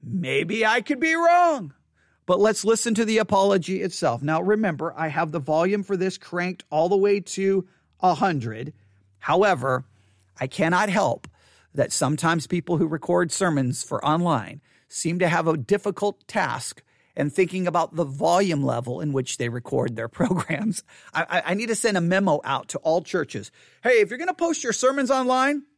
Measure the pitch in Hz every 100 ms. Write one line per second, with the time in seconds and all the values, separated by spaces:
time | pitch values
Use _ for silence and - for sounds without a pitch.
0 | - 185 135 135 160 220 214 240 - 277
1 | 320 330 339 349 349 294 165 - _ _
2 | _ _ - 180 202 208 196 226 240 214
3 | 220 220 220 190 196 196 165 190 185 -
4 | 156 117 143 160 180 214 214 156 160 -
5 | 156 147 165 160 139 156 175 208 190 196
6 | 190 185 - 175 175 180 - 151 170 196
7 | 202 202 180 - 190 190 185 _ _ _
8 | 185 156 196 156 117 110 135 - _ _
9 | _ _ - 160 202 165 135 127 135 _
10 | _ _ _ - 135 - 156 180 208 190
11 | 170 - - _ _ _ _ - 127 -
12 | 135 147 170 165 - 180 151 170 156 160
13 | - 175 175 - 190 147 131 120 - -
14 | 139 156 175 143 92 143 _ _ _ -
15 | 165 175 175 165 165 160 120 202 208 196
16 | 202 196 _ 220 147 - - - _ _
17 | _ - 147 - 180 190 175 170 165 160
18 | 156 139 156 175 202 156 135 120 127 -
19 | 151 135 127 - 120 120 - 131 123 117
20 | 113 - 175 185 - 147 214 175 - -
21 | - - 165 233 - 190 233 214 233 196
22 | 170 185 196 147 - 135 - - 160 165
23 | 170 185 147 123 98 _ - _ 233 240
24 | 196 247 349 359 339 330 254 208 254 277
25 | 262 262 254 254 262 294 285